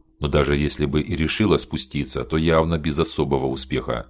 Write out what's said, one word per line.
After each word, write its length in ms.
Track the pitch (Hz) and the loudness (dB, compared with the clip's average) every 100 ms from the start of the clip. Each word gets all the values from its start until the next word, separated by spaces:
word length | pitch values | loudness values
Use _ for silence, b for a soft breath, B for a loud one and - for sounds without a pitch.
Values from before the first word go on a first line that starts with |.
| _ _ | _ _
Но 80 | 73 | 0
даже 280 | 76 69 73 | 2 2 2
если 300 | 73 - 76 | 0 0 0
бы 140 | 73 | 0
и 160 | 73 80 | -2 -2
решила 420 | 78 - 107 82 | -2 2 2 2
спуститься, 640 | - 78 - 71 69 65 | 0 -6 -4 -4 -4 -6
то 140 | 60 80 | -2 0
явно 420 | 80 80 80 82 | 4 4 4 0
без 180 | 76 73 | 0 0
особого 460 | 80 - 71 67 65 | 0 0 0 0 0
успеха. 600 | 67 - - - 60 - | -4 -4 -4 -4 -6 -8